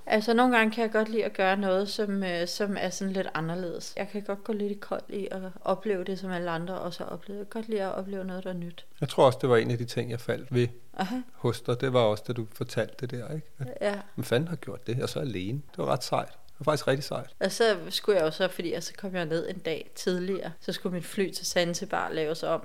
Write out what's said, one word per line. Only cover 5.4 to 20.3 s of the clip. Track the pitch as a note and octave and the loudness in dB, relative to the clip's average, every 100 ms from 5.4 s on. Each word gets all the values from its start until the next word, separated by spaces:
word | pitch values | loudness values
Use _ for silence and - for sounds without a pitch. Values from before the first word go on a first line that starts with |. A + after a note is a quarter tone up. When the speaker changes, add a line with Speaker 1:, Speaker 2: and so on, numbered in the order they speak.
| F#3 F#3 | -8 -6
Speaker 1:
opleve | - F#3+ A3 F#3+ | 0 0 0 -2
det, | F#3 F#3 | -2 -4
som | F#3+ | -4
alle | F3 F3 | -4 -2
andre | E3 F3+ F#3 | -2 -4 -4
også | F3 E3+ | -6 -6
har | - | -8
oplevet. | F3 G3+ G3+ | -8 -8 -10
Jeg | G3+ | -8
kan | A3+ | -8
godt | A3 | -2
lide | G#3+ | -2
at | F#3+ - | 0 -2
opleve | F#3+ G3 F#3 | -4 -6 -4
noget, | F#3 | -6
der | F#3 | -6
er | |
nyt. | F3+ E3+ - - - | -6 -6 -10 -14 -4
Speaker 2:
Jeg | C#3 | 0
tror | - C3+ | 8 8
også, | B2 | 8
det | C3+ | 6
var | A#2 | 6
en | A#2+ | 6
af | A#2+ | 0
de | A#2 | 0
ting, | - A#2 | -2 -2
jeg | A#2+ | -2
faldt | - A2+ B2 | -2 -4 2
ved | B2 A#2+ - - - | 2 2 0 -10 -4
Speaker 1:
Aha. | F#3+ B3+ B3 | -2 -2 -6
Speaker 2:
hos | - B2 A2+ | -2 0 0
dig. | - B2 | 0 0
Det | C3+ | 4
var | B2 | 6
også, | A2 G#2+ - | 6 4 -2
da | |
du | A#2+ G#2+ | -4 -6
fortalte | - A#2 A#2+ G#2+ - | -6 -2 0 -2 -4
det | B2 | -8
der, | B2 G#2+ D#3 | -6 -6 -8
ikke? | - - | -8 -8
At | B2+ - | -8 -2
Speaker 1:
Ja. | G#3 G3+ - - | -2 -2 -6 -8
Speaker 2:
"Hvem | |
fanden | B2 A#2+ E3 | 2 2 2
har | D#3+ | -4
gjort | - - - | -6 -8 -4
det? | B2 | -2
Jeg | |
er | - | -2
så | - | -2
alene." | D3 F#2+ F#2+ C#3+ - | -2 -2 -2 -4 -6
Det | - | -4
var | C#3+ | 0
ret | C3+ | 0
sejt. | - B2+ - - - - | 0 -2 -2 -8 -14 -2
Det | D3 | 2
var | |
faktisk | D3 - | 2 4
rigtig | C#3 | 2
sejt. | - B2 - - | 0 -6 -6 -2
Speaker 1:
Og | F#3+ | -2
så | - A3+ F#3 E3 | 4 4 4 0
skulle | - - F#3+ | 0 4 4
jeg | D#3 | 4
jo | |
så, | D#3+ F#3 | 2 0
fordi | - E3+ | 0 -2
jeg, | E3+ | -4
så | E3 - | -6 -8
kom | G3+ F3+ | -4 -2
jeg | D#3+ | 0
ned | E3 - | 0 -2
en | F3+ | -4
dag | E3 D#3 - - | -4 -4 -6 -4
tidligere, | G3 F3+ F3+ | 0 0 0